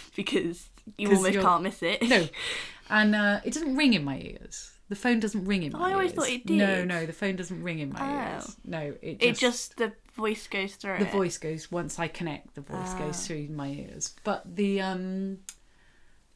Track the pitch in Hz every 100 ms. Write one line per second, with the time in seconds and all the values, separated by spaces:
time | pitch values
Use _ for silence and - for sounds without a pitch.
0 | - - - - 170 175 - - - -
1 | 202 196 190 202 185 170 185 - 170 208
2 | 233 233 160 - - - - - - 214
3 | 214 208 202 202 - 311 320 262 285 190
4 | 139 131 - - - - - - - 202
5 | 247 233 214 208 185 202 151 302 370 392
6 | 370 349 262 247 - 202 202 185 180 175
7 | 165 165 196 185 175 175 175 160 143 -
8 | 277 285 220 - - - - 165 147 -
9 | - 165 240 - 247 240 - - 220 -
10 | - - 214 220 - 202 190 - 202 185
11 | 202 202 180 - 156 160 - 175 160 -
12 | 170 - 170 151 - - 139 151 - 185
13 | 151 175 - 156 147 151 139 143 - -
14 | - - 208 - - 175 202 196 190 185
15 | 185 190 196 190 - - _ _ _ _
16 | - - _